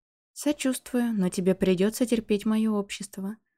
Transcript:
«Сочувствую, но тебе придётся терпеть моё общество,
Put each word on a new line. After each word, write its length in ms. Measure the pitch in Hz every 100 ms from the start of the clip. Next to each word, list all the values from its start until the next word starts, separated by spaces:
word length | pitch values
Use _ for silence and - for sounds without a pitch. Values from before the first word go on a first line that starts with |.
| _ _ _
«Сочувствую, 800 | - 285 294 262 254 - 247 240
но 160 | 214 180
тебе 260 | - 185
придётся 520 | 185 185 180 202 - 240
терпеть 400 | 226 - 202 220
моё 260 | 220 220
общество, 640 | 208 202 - 196 - 190 220 _